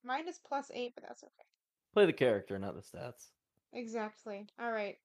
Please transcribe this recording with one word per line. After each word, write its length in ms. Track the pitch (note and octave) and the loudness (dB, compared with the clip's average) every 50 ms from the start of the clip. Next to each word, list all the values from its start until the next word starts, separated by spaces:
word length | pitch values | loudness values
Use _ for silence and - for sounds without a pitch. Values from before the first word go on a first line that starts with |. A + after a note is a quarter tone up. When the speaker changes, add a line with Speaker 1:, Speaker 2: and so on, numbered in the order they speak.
| _ | _
Speaker 1:
Mine 240 | B3 B3+ C#4+ D#4+ F4+ | -2 -4 -4 -4 -6
is 100 | E4+ - | -10 -12
plus 320 | _ - C#4+ C#4 C#4 - - | _ -4 -4 -4 -4 -6 -6
eight, 180 | A#3+ B3 A#3+ A#3+ | -6 -6 -6 -8
but 100 | - - | -12 -16
that's 160 | - - - - | -16 -16 -18 -18
okay. 200 | - _ _ - _ _ _ _ _ _ _ _ _ _ | -20 _ _ -20 _ _ _ _ _ _ _ _ _ _
Speaker 2:
Play 120 | G#3 G#3 | 6 8
the 60 | E3+ | 8
character, 460 | D#3 - C#3 B2 A2 G2+ - - G2+ F#2+ | 8 6 6 6 6 4 2 -2 -6 -4
not 160 | G2 G2+ - | -4 -6 -6
the 80 | F2+ | -8
stats. 480 | G2+ - - F2 - B2 A#2 _ - _ _ _ _ _ _ _ _ _ | -14 -14 -14 -12 -12 -12 -12 _ -20 _ _ _ _ _ _ _ _ _
Speaker 1:
Exactly. 760 | - A#3 A#3+ A3+ A3 A#3 G#3+ G#3+ G#3+ _ _ A3+ G3+ G3 G#3 G#3 _ - | -12 -10 -10 -6 -6 -6 -6 -6 -10 _ _ -10 -10 -10 -12 -16 _ -8
All 100 | A#3 A#3 | -6 -4
right. 280 | A3+ G#3+ G#3 G3+ - _ | -2 -2 -4 -4 -6 _